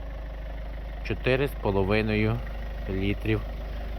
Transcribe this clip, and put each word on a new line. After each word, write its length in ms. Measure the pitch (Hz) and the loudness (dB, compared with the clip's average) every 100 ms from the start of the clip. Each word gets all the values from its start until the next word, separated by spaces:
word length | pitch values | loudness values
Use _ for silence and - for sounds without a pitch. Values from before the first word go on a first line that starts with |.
| - - - - - - - - - - | -8 -8 -8 -6 -6 -6 -6 -6 -6 -6
чотири 440 | - 104 127 131 143 | -4 0 2 4 2
з 40 | |
половиною 840 | - 110 98 95 107 107 107 107 120 - - - - - | 0 2 4 4 4 4 4 4 2 -2 -6 -6 -4 -2
літрів 520 | 95 98 101 107 107 - - - - - | 0 0 0 2 0 0 -6 -6 -4 -6